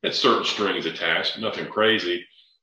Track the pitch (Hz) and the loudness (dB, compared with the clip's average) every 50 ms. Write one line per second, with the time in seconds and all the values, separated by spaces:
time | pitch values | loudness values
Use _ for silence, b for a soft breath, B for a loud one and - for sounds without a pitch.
0 | - - - - - 127 117 117 104 - - - 104 95 90 87 80 82 82 - | -2 -2 -2 2 4 4 4 4 2 -2 -2 0 -2 -2 -2 -2 -4 -4 -4 -2
1 | 85 82 82 80 73 - - - 110 107 - - 82 80 - 107 107 110 110 107 | 0 0 0 2 0 -2 -4 -2 -4 -4 -4 -4 -8 -6 0 2 4 4 4 2
2 | 90 90 87 87 - b b b b b b b | 2 -2 -4 -4 -6 b b b b b b b